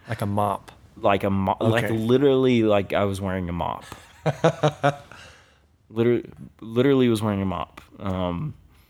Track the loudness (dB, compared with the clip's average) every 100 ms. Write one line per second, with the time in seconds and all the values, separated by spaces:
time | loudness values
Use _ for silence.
0 | -10 -6 -4 -2 -2 -4 -10 -20 -20 -2
1 | 2 2 2 0 0 0 2 2 0 -2
2 | 2 4 4 4 4 4 4 2 0 -2
3 | -2 -2 -4 -4 -4 -4 -4 -6 -12 -20
4 | -20 -8 -6 -2 -2 0 -2 0 -2 -2
5 | -10 -20 -20 -20 _ _ _ _ _ -2
6 | 0 0 -4 -16 -20 -18 -6 0 4 4
7 | 4 2 0 -2 -2 -4 -8 -14 -20 -12
8 | -6 -4 -4 -4 -6 -10 _ _ _